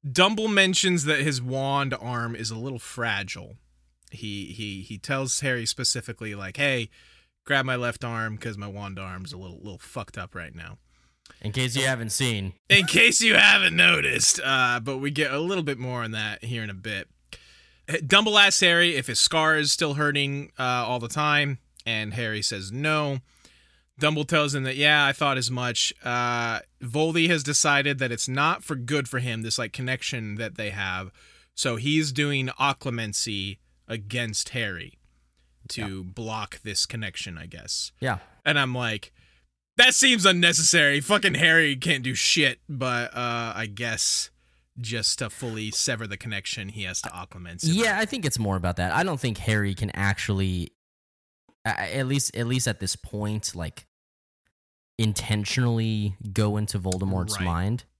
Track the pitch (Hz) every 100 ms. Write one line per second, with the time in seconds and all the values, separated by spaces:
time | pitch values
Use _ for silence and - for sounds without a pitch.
0 | 143 127 190 220 220 202 190 185 190 175
1 | 147 151 151 131 123 131 135 139 135 131
2 | 117 120 117 117 110 113 131 123 - -
3 | 117 98 98 - - 117 _ _ _ _
4 | _ 107 110 101 98 110 104 98 98 104
5 | - 135 135 - 139 123 113 - 131 131
6 | - 113 110 101 95 110 143 131 113 _
7 | - _ _ _ - 139 131 127 120 -
8 | 123 117 113 104 117 101 101 98 98 95
9 | 95 92 92 90 92 85 101 90 - 123
10 | 101 - 92 92 82 80 82 - _ _
11 | _ _ - - 107 131 127 127 131 127
12 | 113 - 131 107 95 - _ 196 180 165
13 | 226 - 226 214 202 202 185 170 175 165
14 | 143 120 - - 131 135 123 123 113 135
15 | 143 139 147 139 170 190 147 127 127 123
16 | 113 110 107 107 117 120 107 95 107 98
17 | - _ _ - - - _ _ - 165
18 | 147 196 220 208 202 190 185 170 175 143
19 | 123 110 - 160 156 156 147 - 156 143
20 | 147 143 139 139 139 - 127 123 113 123
21 | 117 151 151 147 143 127 _ - - 110
22 | 107 107 117 107 101 101 95 120 151 156
23 | 147 135 _ _ - _ _ _ _ -
24 | 151 156 147 160 147 143 131 135 147 151
25 | 139 139 147 131 120 127 123 117 - -
26 | 123 123 123 120 117 113 - _ 123 143
27 | 160 165 165 170 143 143 156 143 143 139
28 | 131 117 - 131 151 185 - 139 120 147
29 | 131 127 127 113 113 - 113 - 127 127
30 | - 127 110 104 110 90 104 98 95 92
31 | 95 _ - - _ - 135 113 135 156
32 | 156 131 147 139 127 - 139 135 135 117
33 | 110 98 - 101 98 95 _ _ - 113
34 | 101 123 117 104 - 127 107 87 87 _
35 | _ _ _ _ _ _ - - 104 95
36 | 92 95 110 110 101 - 110 101 - 117
37 | 107 - - 82 85 82 - - - _
38 | 131 101 - _ 151 147 131 123 120 107
39 | - _ _ _ _ _ _ - 254 -
40 | 269 240 190 180 170 165 156 170 147 143
41 | 143 208 196 143 165 160 151 135 165 139
42 | 127 123 - 170 139 120 - 139 131 120
43 | 120 127 120 117 117 107 110 101 117 110
44 | - - - _ _ _ _ - 110 117
45 | - - 117 - 123 110 107 - - 117
46 | 110 98 117 101 - - 98 107 92 90
47 | - 90 90 92 87 87 160 180 226 202
48 | 220 262 156 120 107 92 87 87 90 95
49 | 185 143 127 107 - 107 101 92 104 -
50 | 101 98 - 98 95 90 82 _ _ _
51 | _ _ _ _ _ _ 113 - 92 123
52 | 131 139 - - 117 127 120 104 95 -
53 | - 107 104 107 - 92 78 - - _
54 | _ _ _ _ _ _ _ _ _ -
55 | 110 101 - 107 101 - 120 117 113 107
56 | 104 95 107 98 104 104 104 101 90 92
57 | 98 92 90 - 90 82 95 120 -